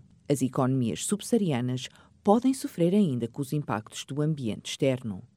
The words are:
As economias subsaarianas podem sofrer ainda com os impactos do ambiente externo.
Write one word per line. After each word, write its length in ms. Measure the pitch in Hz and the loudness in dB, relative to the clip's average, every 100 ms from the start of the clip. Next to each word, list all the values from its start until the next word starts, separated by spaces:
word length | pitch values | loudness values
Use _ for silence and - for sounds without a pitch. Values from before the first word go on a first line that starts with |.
| - _ - | -20 _ -2
As 140 | 143 | 0
economias 640 | 127 - 127 131 117 76 - | 0 0 0 2 0 -2 -4
subsaarianas 840 | 208 - 233 190 123 123 127 127 - - _ | -6 0 0 2 0 -2 -4 -8 -16 -20 _
podem 300 | 202 226 254 | 2 4 4
sofrer 420 | 269 285 - 170 | 0 -4 0 4
ainda 320 | 202 185 120 113 | 4 4 2 -4
com 140 | - | -6
os 140 | 139 | -4
impactos 500 | 151 143 110 - - | -4 -2 -4 -6 -12
do 160 | - 139 | -8 -2
ambiente 520 | 151 147 117 101 - | 0 0 -4 -6 -8
externo. 500 | - 139 127 117 95 - | 0 2 2 -2 -10 -12